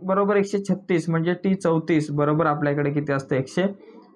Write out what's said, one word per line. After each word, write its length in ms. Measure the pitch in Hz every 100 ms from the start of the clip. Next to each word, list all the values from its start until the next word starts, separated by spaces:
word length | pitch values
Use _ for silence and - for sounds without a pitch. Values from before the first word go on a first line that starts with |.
बरोबर 340 | 185 190 202 202
एकशे 220 | 196 202 196
छत्तीस, 400 | 185 - 170 165
म्हणजे 240 | 165 165
टी 220 | 180 196 185
चौतीस 560 | 170 160 160 156 147
बरोबर 340 | 147 147 151 160
आपल्याकडे 460 | 147 147 143 143
किती 200 | 143 143
असतं? 240 | 135 135 131
एकशे 280 | 131 - 196 - - - -